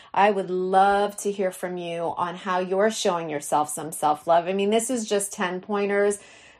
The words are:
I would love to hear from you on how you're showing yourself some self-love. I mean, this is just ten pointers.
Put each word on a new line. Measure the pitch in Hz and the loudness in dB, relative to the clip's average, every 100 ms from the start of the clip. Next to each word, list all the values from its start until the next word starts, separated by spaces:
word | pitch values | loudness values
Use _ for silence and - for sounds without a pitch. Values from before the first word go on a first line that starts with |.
| - | -4
I | - 208 | 2 2
would | 196 180 | 2 -2
love | 185 185 190 196 202 202 202 | -2 2 4 4 4 0 -2
to | 202 | -6
hear | 202 185 | -2 -4
from | - 180 180 | -4 -8 -8
you | 175 170 165 - | -6 -4 -4 -4
on | 175 180 | -4 -4
how | 196 180 | -2 -2
you're | 185 190 220 | 0 2 2
showing | 220 208 175 165 | 2 0 -2 -2
yourself | 147 - 151 151 | -6 0 0 0
some | - 156 | -4 -8
self-love. | - 151 151 - 165 170 | 0 0 2 4 2 4
I | |
mean, | 196 202 | 0 2
this | 226 226 | 2 0
is | 247 220 | -4 0
just | 202 196 | -2 -2
ten | - 180 180 | -4 -4 -4
pointers. | - 202 202 202 202 202 - - - | -4 -2 0 2 2 0 -8 -20 -20